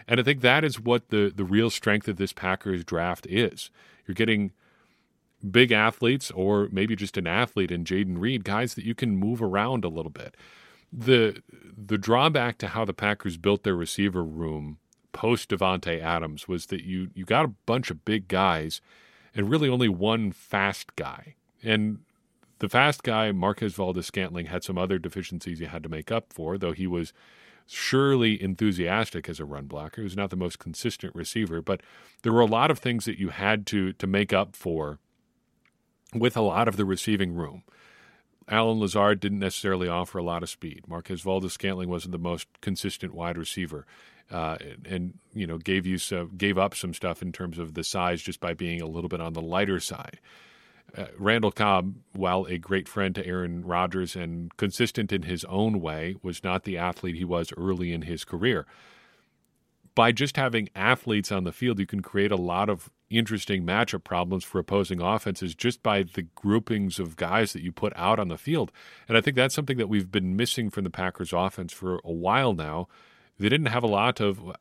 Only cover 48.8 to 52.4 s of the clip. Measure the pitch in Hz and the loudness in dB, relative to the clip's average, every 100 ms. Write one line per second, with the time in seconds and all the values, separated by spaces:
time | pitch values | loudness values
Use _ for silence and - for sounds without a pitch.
48.8 | 80 80 85 85 82 82 82 90 101 92 | -6 -6 -6 -4 -6 -6 -2 0 0 0
49.8 | - - - - _ - - _ _ _ | -4 -10 -14 -18 _ -20 -20 _ _ _
50.8 | _ - 98 - 101 117 107 - 107 95 | _ -12 -12 -2 2 4 2 2 4 4
51.8 | 90 95 _ 98 92 92 | 2 -6 _ -4 0 0